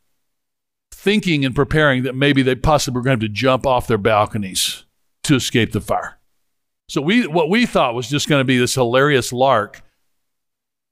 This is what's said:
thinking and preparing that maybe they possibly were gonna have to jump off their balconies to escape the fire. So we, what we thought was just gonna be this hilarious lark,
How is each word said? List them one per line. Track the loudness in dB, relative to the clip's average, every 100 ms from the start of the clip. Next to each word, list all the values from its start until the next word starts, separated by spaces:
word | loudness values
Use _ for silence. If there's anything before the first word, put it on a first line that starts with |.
| _ _ _ _ _ _ _ _ _
thinking | -6 0 0 0 0 0
and | -2
preparing | 0 2 2 2
that | -2 0
maybe | 2 2
they | 2 0
possibly | 2 2 0 -2
were |
gonna | 0
have | 0
to | -2
jump | -2 0 0 0
off | -2 0
their | 0
balconies | 2 2 0 -4 -6 -6 -6 -8 _ _ _ _
to | 0 0
escape | 0 -2 -2
the | -4
fire. | -4 -6 -6 -18 _ _ _ _ _ _ -8
So | -4
we, | 0 0 0
what | 0 0
we | 0 0
thought | 0 0 -2
was | -4
just | -4 0
gonna | 0
be | 2 0
this | 0 0
hilarious | 0 2 2 2 -2
lark, | 0 2 2 -2 -12 -20 _ _ _ _ _ _ _ _ _ _